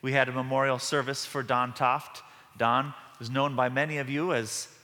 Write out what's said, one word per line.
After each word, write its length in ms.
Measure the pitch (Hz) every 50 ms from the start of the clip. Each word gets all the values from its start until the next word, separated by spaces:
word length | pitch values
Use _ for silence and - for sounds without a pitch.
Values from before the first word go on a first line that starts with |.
| -
we 80 | 131
had 160 | 135 139 131 127
a 40 |
memorial 460 | 127 131 127 127 131 135 135 135 131 123
service 460 | - - - 147 127 131 139 - -
for 180 | - - 143
Don 300 | 131 117 131 123 123 123
Toft. 500 | 117 - 135 123 127 143 - - - - - - - - - - - -
Don 340 | 117 117 117 127 143 143 139 - - - - -
was 120 | 120 113
known 260 | 127 135 139 143 135
by 140 | 123 127 123
many 260 | 127 135 147 151 151
of 140 | 143 139 127
you 240 | 139 147 160 185 165
as 340 | 120 113 107 - - - - - -